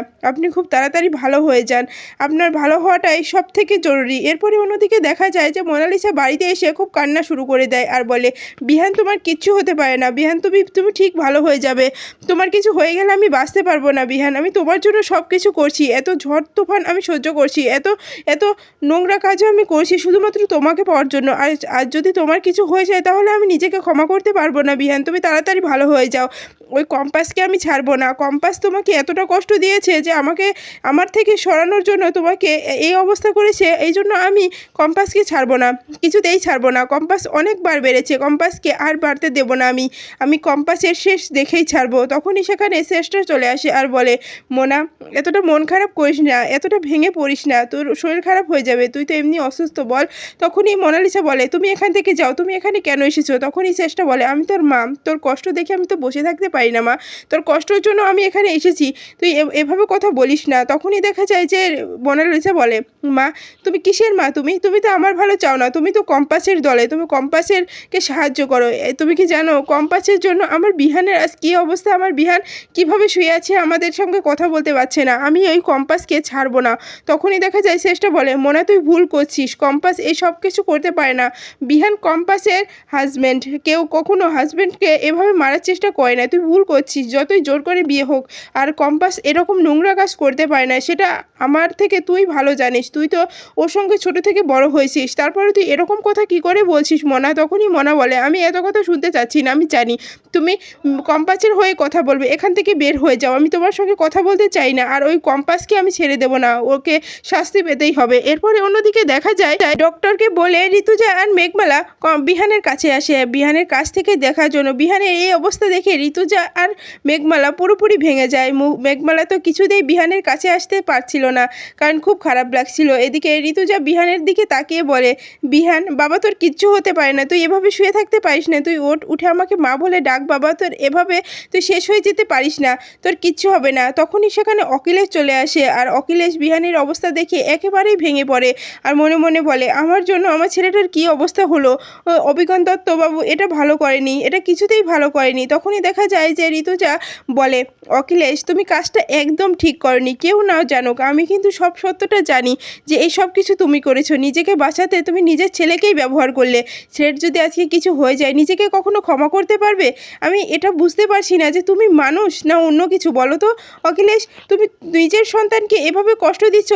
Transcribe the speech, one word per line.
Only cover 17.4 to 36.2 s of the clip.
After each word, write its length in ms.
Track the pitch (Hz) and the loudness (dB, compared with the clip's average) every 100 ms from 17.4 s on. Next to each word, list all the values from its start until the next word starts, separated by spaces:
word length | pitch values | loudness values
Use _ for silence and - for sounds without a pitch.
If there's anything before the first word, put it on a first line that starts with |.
| 285 - 254 | 0 0 0
এত, 200 | 269 370 403 - - 311 | 0 -2 -4 -6 -8 -4
এত 180 | 294 403 403 - - | 0 0 -2 -8 -6
নোংরা 340 | 294 330 359 392 | 0 0 0 0
কাজও 300 | 381 381 427 | 0 2 2
আমি 140 | 415 415 | 2 2
করছি 300 | 311 330 349 | 2 2 0
শুধুমাত্র 420 | 359 381 427 415 403 | 2 2 2 0 0
তোমাকে 320 | 320 285 330 | 0 0 0
পাওয়ার 240 | 392 302 277 | 0 0 0
জন্য, 220 | 277 262 | -2 -2
আর, 200 | - 285 302 - | 0 -2 -4 -4
আর 160 | 247 262 | -4 -2
যদি 200 | 302 349 | -2 0
তোমার 280 | 370 311 339 | 0 0 0
কিছু 200 | 370 359 370 | 0 0 0
হয়ে 200 | 370 370 | 0 0
যায় 160 | 370 | 0
তাহলে 280 | 370 381 415 | 2 2 2
আমি 140 | 415 403 | 2 2
নিজেকে 300 | 330 359 381 | 0 -2 -2
ক্ষমা 260 | 370 294 311 | -2 0 0
করতে 260 | 381 415 | 0 0
পারবো 260 | 392 302 269 | 0 0 0
না 120 | 285 277 | 0 0
বিহান, 260 | 277 277 | -2 -2
তুমি 160 | 277 349 | -2 -2
তাড়াতাড়ি 420 | 349 311 320 370 | 0 -2 0 -2
ভালো 240 | 359 269 285 | 0 0 2
হয়ে 200 | 294 254 | 2 2
যাও, 200 | 254 254 - - _ - | -2 -4 -8 -20 _ -4
ওই 140 | 269 | -4
কম্পাসকে 580 | 302 277 277 311 330 - | -2 -4 -2 -4 -4 -2
আমি 160 | 370 370 | 0 -2
ছাড়বো 360 | 302 277 269 269 | 0 -2 0 0
না, 120 | 262 | 0
কম্পাস 420 | 262 277 285 339 349 | -2 -2 -2 -2 -2
তোমাকে 300 | 403 370 - | -2 -2 0
এতটা 320 | 320 277 339 370 | 0 0 -2 0
কষ্ট 200 | 359 359 | 0 2
দিয়েছে 400 | 415 381 403 370 320 | 2 2 0 2 0
যে 100 | 302 | 0
আমাকে, 340 | 320 285 339 392 392 - - | 0 -2 -2 -2 -4 -12 -8
আমার 240 | - 294 359 | -2 0 0
থেকে 240 | 427 415 415 | 0 2 2
সরানোর 460 | - 320 349 415 | 2 0 2 0
জন্য 200 | 370 392 349 | 0 0 0
তোমাকে 380 | 359 330 370 349 302 | 0 0 0 0 -2
এ-, 180 | - 277 | -4 -2
এই 140 | 320 370 | 0 2
অবস্থা 340 | 381 415 427 | 2 0 0
করেছে, 340 | 403 415 403 359 339 | 2 2 2 2 2
এই 120 | 320 | 0
জন্য 180 | 349 403 392 | 0 0 0
আমি 280 | 370 403 359 - - | 2 2 0 -4 -12
কম্পাসকে 480 | - 311 339 392 392 | -2 0 0 0 0
ছাড়বো 320 | 403 302 254 254 | 0 0 0 2
না, 120 | 247 247 - 302 | 0 -2 -10 -4
কিছুতেই 380 | 339 403 | 0 2